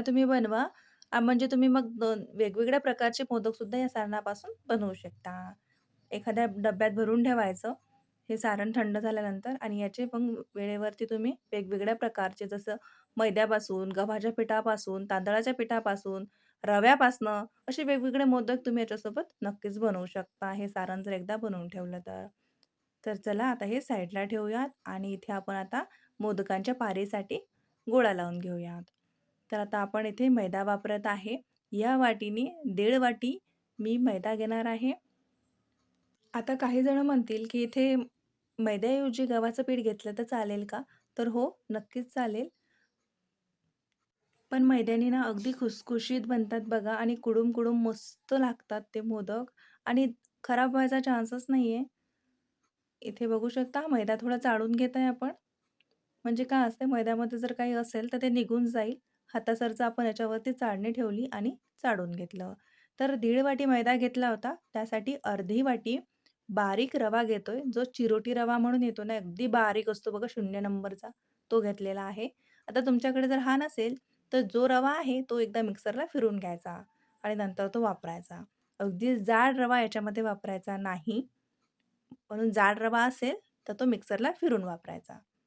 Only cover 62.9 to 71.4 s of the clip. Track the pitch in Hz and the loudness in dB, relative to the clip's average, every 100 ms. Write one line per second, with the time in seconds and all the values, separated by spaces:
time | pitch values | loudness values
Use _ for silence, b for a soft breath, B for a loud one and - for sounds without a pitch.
62.9 | - 269 269 233 247 277 269 277 247 233 | -2 0 2 2 4 2 2 4 4 4
63.9 | 254 247 247 247 220 240 339 _ 220 226 | 2 2 0 0 0 -4 -8 _ -6 -4
64.9 | 220 226 277 208 202 185 220 269 226 226 | -4 -4 -4 -4 -4 0 2 2 0 -2
65.9 | 254 - _ _ _ - 196 196 196 262 | -4 -6 _ _ _ -4 0 0 2 0
66.9 | 285 220 226 226 208 202 247 277 226 254 | 0 2 2 0 -2 -2 -6 -4 -2 -4
67.9 | - 226 220 240 240 233 240 240 247 240 | 0 2 2 0 0 2 2 4 4 2
68.9 | 226 208 220 180 180 247 233 214 208 214 | -2 -6 -6 -6 -2 2 4 4 4 0
69.9 | 208 220 202 233 233 196 196 202 196 196 | -2 -4 -4 -4 -4 -4 -2 -2 -2 -4
70.9 | 196 226 - _ _ | -10 -14 -18 _ _